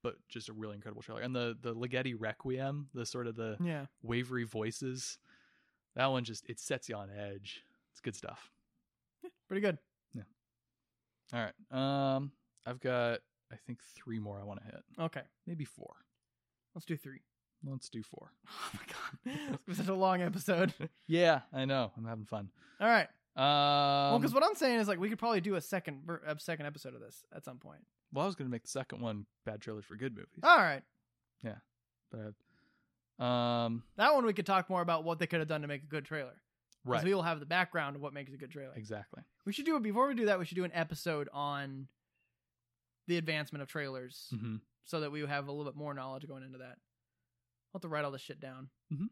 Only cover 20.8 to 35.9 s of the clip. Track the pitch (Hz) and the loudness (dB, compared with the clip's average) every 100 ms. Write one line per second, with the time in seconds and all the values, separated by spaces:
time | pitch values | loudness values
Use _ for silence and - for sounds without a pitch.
20.8 | 160 _ - 160 175 147 - 135 131 135 | -10 _ 2 6 8 8 2 -4 2 2
21.8 | 110 - 113 113 104 110 98 _ - - | 2 -2 -8 -8 -6 -6 -6 _ -20 0
22.8 | 214 226 160 _ _ - 139 147 143 143 | 6 6 4 _ _ 2 6 6 6 6
23.8 | 143 143 139 - - 262 339 415 269 233 | 6 6 6 6 6 6 6 6 4 4
24.8 | 208 180 202 220 233 214 175 185 - 185 | 4 2 0 0 2 2 2 -2 0 -4
25.8 | 170 139 160 165 151 151 - 160 147 147 | -4 -8 -8 -6 -4 -6 -4 -4 -4 -8
26.8 | 131 123 110 - _ - - 127 - 147 | -12 -12 -16 -18 _ -12 -12 -14 -16 -20
27.8 | _ _ _ 139 185 180 131 120 - 135 | _ _ _ 0 0 0 -4 -4 -4 -6
28.8 | 127 - 117 104 101 _ - 104 - 107 | -6 -4 -4 -4 -8 _ -8 -8 -8 -10
29.8 | - 104 131 110 - - 294 339 180 139 | -10 -6 -6 -6 -14 2 8 10 8 2
30.8 | - _ _ _ _ _ 113 107 _ _ | -6 _ _ _ _ _ -10 -10 _ _
31.8 | _ _ _ 117 107 104 _ _ _ _ | _ _ _ -12 -12 -14 _ _ _ _
32.8 | _ _ _ - 123 123 120 120 117 117 | _ _ _ -2 2 4 4 4 2 0
33.8 | - - 233 294 233 208 185 190 175 185 | -6 4 6 8 6 2 2 2 2 0
34.8 | 170 165 160 165 170 170 156 151 147 143 | 2 2 2 0 0 0 0 -2 -2 -6
35.8 | 147 | -4